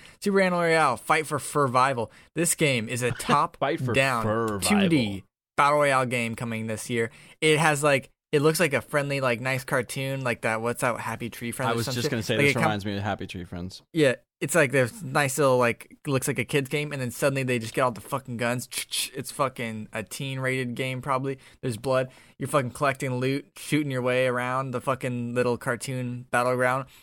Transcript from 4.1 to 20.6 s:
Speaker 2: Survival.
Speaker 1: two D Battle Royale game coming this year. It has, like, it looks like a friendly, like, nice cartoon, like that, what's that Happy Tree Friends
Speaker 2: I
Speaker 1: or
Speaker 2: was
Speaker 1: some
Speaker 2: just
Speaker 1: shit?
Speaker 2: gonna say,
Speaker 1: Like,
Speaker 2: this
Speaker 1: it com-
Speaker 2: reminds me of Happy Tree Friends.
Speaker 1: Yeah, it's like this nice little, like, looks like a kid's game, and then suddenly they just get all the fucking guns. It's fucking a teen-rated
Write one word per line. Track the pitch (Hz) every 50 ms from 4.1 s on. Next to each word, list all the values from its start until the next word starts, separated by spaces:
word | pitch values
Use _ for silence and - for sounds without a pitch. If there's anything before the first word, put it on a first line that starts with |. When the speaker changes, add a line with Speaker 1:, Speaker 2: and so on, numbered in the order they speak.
| 127 117 113
Speaker 2:
Survival. | 110 107 113 117 110 107 101
Speaker 1:
two | 90 - 208 208 196 180
D | 165 143 120 104 98 95 - _ _ _ _ _ _ -
Battle | 147 143 147 151
Royale | 147 143 135 131 131
game | 120 123 123 117 113 113
coming | - 127 117 117 110 110
this | 113 110 107 - -
year. | 123 117 113 110 - - - - - - -
It | 156 156 147
has, | 165 160 151 143 147
like, | 151 143 131 - - _ _ _ _ -
it | 147
looks | 139 156 160 160
like | 180 156 135
a | 120
friendly, | 104 - - 147 143 143 139 139
like, | 131 127 120 110 123
nice | 131 131 127 -
cartoon, | - 151 131 120 - - 139 135 135 135 135 135
like | 123 117 - -
that, | 120 113 110 113
what's | 120 120 -
that | - 127 113 113
Happy | 110 113 113 101 120 117
Tree | - - 120 117
Friends | 113 - 131 123
Speaker 2:
I | 117
Speaker 1:
or |
Speaker 2:
was | 117 113
Speaker 1:
some | 139 127
Speaker 2:
just | 123 117
Speaker 1:
shit? | 151 -
Speaker 2:
gonna | 113 110
say, | - 117
Speaker 1:
Like, | 110 143
Speaker 2:
this | 143 135
Speaker 1:
it |
com- | 120 113
Speaker 2:
reminds | 110 107 101 95
me | 107 101
of | 101 101
Happy | 107 98 - 95
Tree | 92 - 95 87
Friends. | 85 - 87 87 92 - - - _ -
Speaker 1:
Yeah, | 165 151 131 120 - _ _ _ -
it's | - 151 -
like | 175 151 131
this | 127 139 127 113 - - 175
nice | 131 135 151 147 135 131
little, | - 143 135 127 127
like, | 123 117 113 - - - - - -
looks | 151 139 131 127 -
like | 135 131
a | 123
kid's | - - 147 139 127
game, | - 147 147 151 147
and | 139 127
then | 120
suddenly | 117 - 151 143 135 135 131
they | 127 127 120
just | 113 110 -
get | 151 135
all | 127
the | 113 101
fucking | 104 - - 135 - - 123
guns. | 113 123 117 120 127 123 - - - - - - - - - -
It's | 147 131 - -
fucking | - 143 127 - - 123 113 110 110 107 - -
a | 113 107
teen-rated | - - - 139 135 135 131 131 127 131 131